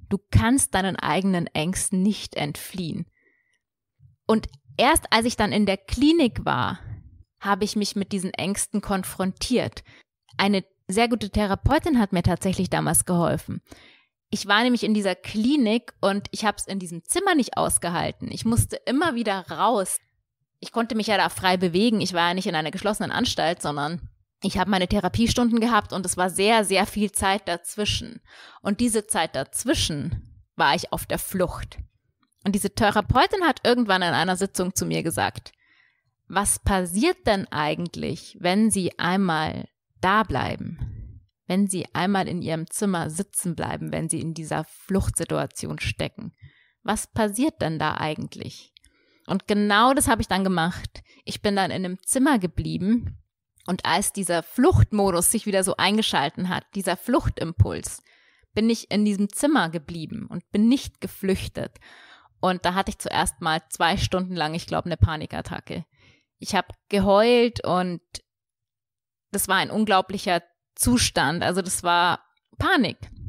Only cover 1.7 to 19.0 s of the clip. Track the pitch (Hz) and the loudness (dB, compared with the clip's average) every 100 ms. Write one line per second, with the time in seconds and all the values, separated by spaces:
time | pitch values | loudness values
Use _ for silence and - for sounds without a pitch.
1.7 | 185 - 185 196 196 - - 147 - - | -2 -2 2 2 0 -6 -6 -6 -8 -10
2.7 | 185 165 - - _ _ _ _ _ _ | -8 -6 -8 -10 _ _ _ _ _ _
3.7 | _ _ _ - _ - 220 - - _ | _ _ _ -20 _ 0 0 0 -16 _
4.7 | - 233 320 - 220 233 - 208 151 202 | 2 4 4 2 2 2 0 0 2 2
5.7 | 190 - - 294 339 247 - - 131 104 | 0 -4 2 4 6 4 0 -2 0 -2
6.7 | - - - - - _ _ 196 202 208 | -4 -12 -14 -16 -20 _ _ -2 0 0
7.7 | 214 196 202 190 202 180 - 170 202 - | -2 -2 -4 -4 -4 -4 -4 -4 -4 -4
8.7 | 208 - 196 185 - 190 - - 233 - | -4 -2 -4 -4 -4 -4 -4 0 0 0
9.7 | - - - _ _ _ - 196 196 - | -8 -20 -20 _ _ _ -2 2 2 -2
10.7 | _ - 190 233 233 202 - 208 196 - | _ -4 0 2 0 -2 0 0 2 2
11.7 | 294 349 254 202 175 175 170 190 180 180 | 2 4 2 4 2 2 0 0 0 0
12.7 | 156 151 165 - 175 160 - - - _ | 0 0 0 2 2 2 0 -4 -10 _
13.7 | - - _ _ _ _ 214 196 202 247 | -20 -20 _ _ _ _ -8 2 2 4
14.7 | 240 - 214 196 180 - 214 226 302 214 | 2 2 2 0 -2 -6 -2 2 4 2
15.7 | 233 - _ 196 196 - - 214 - - | 0 -4 _ 0 0 -6 -4 -2 -2 -8
16.7 | 196 180 170 - 349 392 330 220 - 160 | -8 -8 -12 -4 -2 2 2 2 0 0
17.7 | - 170 175 - - - - 226 233 - | 0 -2 -2 -4 -6 -10 -4 0 0 0
18.7 | - - 262 | -4 -2 0